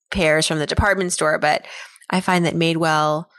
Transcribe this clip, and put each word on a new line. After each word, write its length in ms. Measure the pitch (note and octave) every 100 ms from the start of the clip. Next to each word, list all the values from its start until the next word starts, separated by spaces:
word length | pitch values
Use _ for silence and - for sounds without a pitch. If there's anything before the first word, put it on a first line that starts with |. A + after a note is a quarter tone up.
| _
pairs 340 | F#3+ D#3 D#3 D#3
from 140 | D#3
the 80 | C#3+
department 440 | - G#3 F#3+ F3+
store, 280 | - D#3 E3
but 260 | D3+ - - - - - -
I 100 | F#3
find 240 | F#3+ F3+ E3
that 80 |
Madewell, 720 | E3+ E3 E3 E3 D#3 D3+ D3+ -